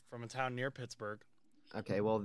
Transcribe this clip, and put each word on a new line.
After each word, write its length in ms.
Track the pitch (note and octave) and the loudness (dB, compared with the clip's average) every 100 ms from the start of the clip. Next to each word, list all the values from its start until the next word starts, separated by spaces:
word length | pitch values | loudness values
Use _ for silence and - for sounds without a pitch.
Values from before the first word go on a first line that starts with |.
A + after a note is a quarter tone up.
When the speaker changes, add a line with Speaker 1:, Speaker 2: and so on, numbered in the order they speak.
| - | -10
Speaker 1:
from 120 | A#2+ | -10
a 40 | A#2 | -4
town 260 | B2+ C3 | 0 0
near 160 | B2 C3+ | 0 -2
Pittsburgh. 500 | C3 A#2+ - G#2 G#2+ - - - - - G#2+ | -2 -8 -6 -6 -6 -12 -20 -20 -20 -8 -6
Speaker 2:
Okay, 240 | G2+ G2+ | 0 4
well, 220 | G#2+ A2 | 4 4